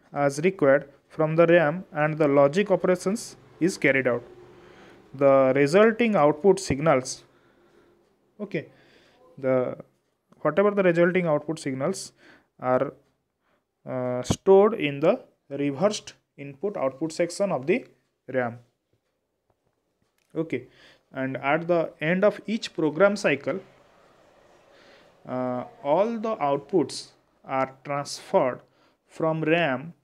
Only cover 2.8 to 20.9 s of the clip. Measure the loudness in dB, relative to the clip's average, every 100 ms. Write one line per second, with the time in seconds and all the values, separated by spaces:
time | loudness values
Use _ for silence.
2.8 | 0 0 -2 -6 -8 -20 -20 -4 -4 0
3.8 | 0 2 0 -2 -6 -20 -20 -20 -20 -20
4.8 | -20 -20 _ 0 4 6 4 4 4 6
5.8 | 4 4 0 4 2 4 2 2 0 0
6.8 | 2 2 0 -12 -18 _ _ _ _ _
7.8 | _ _ _ _ _ -16 -10 -10 -10 _
8.8 | _ _ _ _ _ -6 0 0 0 -6
9.8 | -16 _ _ _ _ _ -2 2 2 2
10.8 | 2 4 2 2 0 -2 -4 -8 -8 -6
11.8 | -6 -6 -12 _ -20 _ _ -8 -2 0
12.8 | -2 -10 _ _ _ _ _ _ _ _
13.8 | -10 -8 -6 -6 -6 -2 4 6 6 2
14.8 | -6 -2 0 0 -6 _ -12 -6 -4 0
15.8 | -2 -2 -12 -20 _ -20 -18 -10 -8 -4
16.8 | -6 -4 -6 -4 -4 -4 -4 -4 -2 -4
17.8 | -6 _ _ _ -8 -4 -4 -8 _ _
18.8 | _ _ _ _ _ _ _ _ _ _
19.8 | _ _ _ _ _ -8 -6 -8 -10 _
20.8 | -20